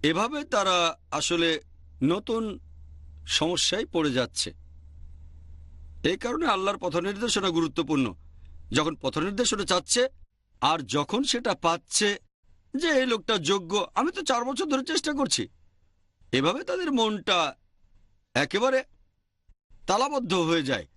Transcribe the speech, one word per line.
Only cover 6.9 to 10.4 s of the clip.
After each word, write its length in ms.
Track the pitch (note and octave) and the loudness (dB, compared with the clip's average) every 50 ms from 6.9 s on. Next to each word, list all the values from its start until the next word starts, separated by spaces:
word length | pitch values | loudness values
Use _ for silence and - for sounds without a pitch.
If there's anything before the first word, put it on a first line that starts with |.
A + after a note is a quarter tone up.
| D#3+ F3 F3 G3 G3+ G3 A#3 A#3+ - G3+ F#3+ F#3+ | 0 0 0 0 -2 -2 -2 0 0 2 2 2
গুরুত্বপূর্ণ। 680 | E3 E3 E3 D#3 B2+ - D#3+ C3+ D3+ C#3 C3 A2 F2+ - - - - - - - - - - - | 2 2 0 2 0 -2 0 2 2 2 2 0 -2 -8 -16 -20 -20 -20 -20 -18 -18 -18 -12 -2
যখন 240 | G#2+ C3+ D#3 D#3+ D#3+ | 0 0 0 0 -4
পথনির্দেশনা 680 | C3 - C3+ - D3+ D#3 G3 G3+ G3 B3 A3+ - G3+ F#3 | -2 -4 -4 -2 -2 -2 -2 0 0 0 0 0 -2 0
চাচ্ছে 440 | - F#3 F3+ - - - A#3+ B3 C4 - - - _ _ _ | 2 0 0 2 0 2 2 2 0 -2 -10 -20 _ _ _